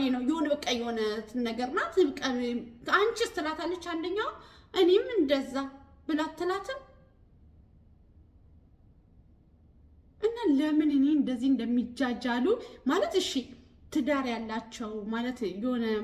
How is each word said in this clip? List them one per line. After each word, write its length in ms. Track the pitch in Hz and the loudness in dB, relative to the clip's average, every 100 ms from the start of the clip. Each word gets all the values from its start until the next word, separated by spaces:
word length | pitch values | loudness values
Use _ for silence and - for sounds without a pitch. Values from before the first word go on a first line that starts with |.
| 269 | 2
ነው 140 | 254 | 2
የሆነ 260 | 254 311 294 | 0 0 2
በቃ 180 | 285 262 | 0 0
የሆነ 280 | 240 233 226 214 214 214 247 | -2 -2 -2 -2 -2 -6 -4
ነገር 300 | 233 226 247 | -2 -2 -2
ናት። 220 | 359 659 - 294 | -2 0 4 2
በቃ 160 | - 269 247 240 240 - - - | 2 -2 -2 -2 -4 -6 -12 0
«አንቺስ?» 380 | 330 427 - 453 | 2 2 0 -4
ትላታለች 520 | - 302 311 330 359 339 | -4 -4 -4 -6 -6 -6
አንደኛዋ፣ 420 | 330 339 392 523 - - - - | -6 -4 -2 -4 -6 -16 -20 -4
«እኔም 340 | 359 349 392 508 | 4 6 6 4
እንደዛ» 440 | 453 277 277 - 262 269 - - - | 2 2 2 0 -6 -6 -10 -20 -14
ብላ 180 | - 311 | -4 -2
አትላትም? 560 | 320 - 349 392 453 539 - - - _ - - - - - - - - - - - - - - - - - - - - - - - _ - - - - - - | -2 -2 -2 -2 -4 -10 -12 -20 -20 _ -20 -20 -20 -20 -20 -20 -20 -20 -20 -20 -20 -20 -20 -20 -20 -20 -20 -20 -20 -20 -20 -20 -20 _ -20 -20 -20 -20 -20 -2
እና 160 | 427 466 403 | -2 0 2
ለምን 360 | 269 302 302 302 | 4 4 2 4
እኔ 140 | 277 277 | 4 4
እንደዚህ 380 | 302 247 247 269 | 4 2 0 2
እንደሚጃጃሉ 960 | 254 226 240 220 - 254 240 254 240 269 494 - - 254 | 2 2 0 -2 -2 -2 -2 -2 0 2 0 -4 -6 0
ማለት 280 | 339 679 381 | 2 2 0
እሺ 160 | - 269 233 - - - - | 0 -2 -6 -12 -20 -20 -6
ትዳር 340 | 302 247 277 254 | -2 2 0 0
ያላቸው 680 | 226 220 226 - - 214 214 208 | -4 -4 -6 -8 -10 -8 -8 -4
ማለት 340 | 226 247 247 196 | -4 -4 -4 -6
የሆነ 360 | 190 254 247 226 214 | -4 -2 0 0 0